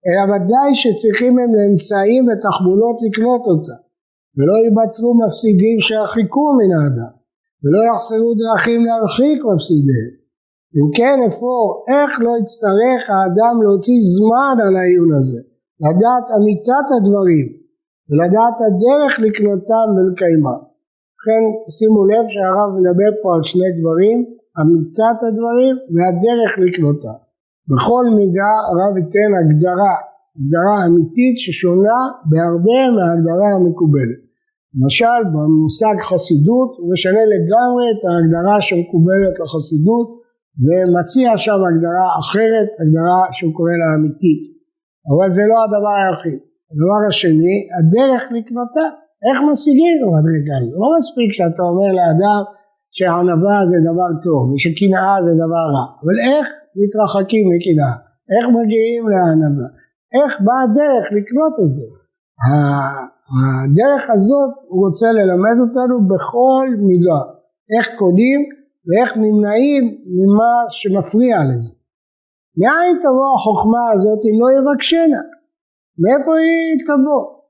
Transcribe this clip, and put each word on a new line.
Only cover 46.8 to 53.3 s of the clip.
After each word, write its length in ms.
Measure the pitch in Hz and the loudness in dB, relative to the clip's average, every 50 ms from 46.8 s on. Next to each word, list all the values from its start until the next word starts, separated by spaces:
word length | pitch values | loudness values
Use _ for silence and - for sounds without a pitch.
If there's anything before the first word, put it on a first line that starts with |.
| 160 185 202 214 214 | 0 0 2 0 0
השני, 480 | 208 175 - - 175 160 156 165 175 190 202 196 - 180 | 0 -2 0 0 2 2 2 2 2 0 -2 -4 -6 -2
הדרך 460 | 180 160 160 185 233 269 269 254 233 262 262 240 | 0 2 2 4 2 2 2 0 -2 -4 -6 -8
לקנותה. 520 | 233 220 - 233 240 247 240 - 311 320 311 311 - _ _ _ _ 202 | -8 -8 -8 -8 -8 -8 -6 -4 -4 -4 -4 -8 -12 _ _ _ _ -2
איך 120 | 233 269 262 277 | -2 0 0 0
משיגים 460 | 302 294 - - 302 277 269 330 349 339 | 0 0 0 0 2 4 4 4 4 2
את 60 | 302 254 | 2 0
המדרגה 480 | 196 165 156 151 165 165 151 143 151 139 131 | 0 2 2 2 2 0 -2 -4 -4 -4 -4
הזאת? 160 | 120 117 135 175 | -4 -6 -4 -2
לא 80 | 214 277 330 | -2 0 0
מספיק 320 | 330 262 - - 254 240 202 196 | 0 -2 -4 -4 -2 -2 -2 -2
שאתה 260 | - 180 170 165 180 180 175 | -2 -2 -2 -2 -2 -4 -2
אומר 200 | 175 185 202 196 190 | 0 0 0 0 0
לאדם 440 | 185 175 170 160 160 196 208 208 208 196 208 - _ _ _ _ _ _ _ _ | 0 0 2 2 2 2 2 0 0 -4 -8 -14 _ _ _ _ _ _ _ _
שענווה 600 | - 185 185 170 175 180 180 | -2 -2 0 0 0 0 0